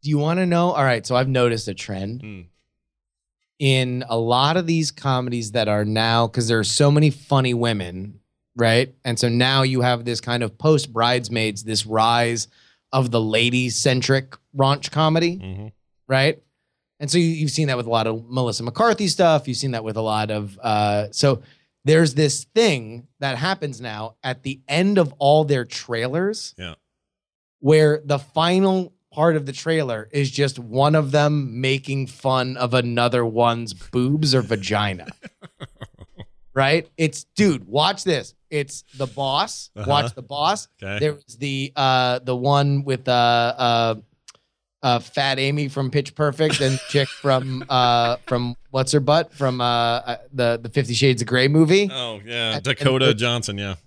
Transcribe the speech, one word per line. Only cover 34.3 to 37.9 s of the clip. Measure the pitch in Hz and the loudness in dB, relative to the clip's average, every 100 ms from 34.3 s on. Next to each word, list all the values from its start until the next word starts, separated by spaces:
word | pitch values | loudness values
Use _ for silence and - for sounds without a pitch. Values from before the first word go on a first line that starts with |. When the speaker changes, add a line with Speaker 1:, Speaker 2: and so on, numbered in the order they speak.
Speaker 1:
or | 131 | 2
vagina. | 104 110 95 104 104 92 - | 0 -4 -2 -2 -2 -4 -12
Speaker 2:
<laughs> | - - _ - _ - _ - _ - - - - - 135 | -20 -20 _ -20 _ -20 _ -20 _ -20 -20 -20 -20 -8 0
Speaker 1:
Right? | 135 160 165 - | 2 0 -2 -4
It's, | 160 - - - | -4 -4 -16 2
dude, | 202 135 95 | 2 2 -2
watch | 120 165 | 0 0